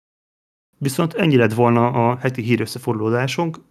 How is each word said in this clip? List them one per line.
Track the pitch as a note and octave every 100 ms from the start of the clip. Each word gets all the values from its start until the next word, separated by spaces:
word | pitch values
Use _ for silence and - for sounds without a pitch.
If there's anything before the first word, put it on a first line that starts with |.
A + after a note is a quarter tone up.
| _ _ _ _ _ _ _ -
Viszont | C3+ C3 E3
ennyi | A3 E3+ C3
lett | A2+
volna | A2 A#2+ A#2 A#2+
a | A#2+ A#2 B2+
heti | C3 B2+
hírösszefoglalódásunk. | A2+ A2+ A2+ - - A2 A2 A#2+ C3+ D3+ E3+ D#3+ -